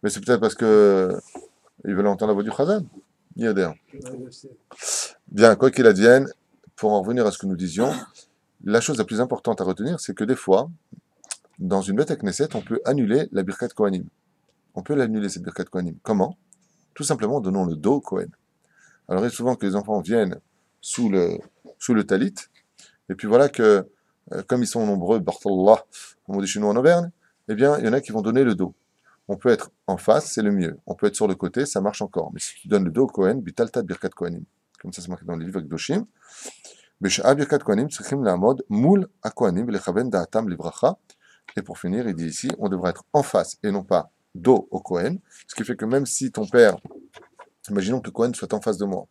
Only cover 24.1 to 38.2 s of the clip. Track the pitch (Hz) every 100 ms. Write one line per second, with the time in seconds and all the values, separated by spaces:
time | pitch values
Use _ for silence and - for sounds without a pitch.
24.1 | _ - 95 95 123 117 117 110 98 87
25.1 | 110 87 - 104 95 95 110 - - -
26.1 | _ - 98 98 104 104 107 139 175 170
27.1 | - _ _ - 107 135 147 117 127 -
28.1 | 110 104 117 135 95 92 - _ _ _
29.1 | _ - 101 127 110 - _ - 95 -
30.1 | 123 - - 104 101 85 78 - - 104
31.1 | 101 107 92 90 - 143 - 98 - 101
32.1 | - 80 82 - - - 101 90 80 131
33.1 | - 95 127 90 - 117 - 104 90 -
34.1 | - 87 87 82 _ _ _ - 92 87
35.1 | 92 85 82 82 98 78 80 - 165 226
36.1 | _ _ - - - - - _ _ 98
37.1 | 92 - 143 143 147 - 104 143 - -
38.1 | 139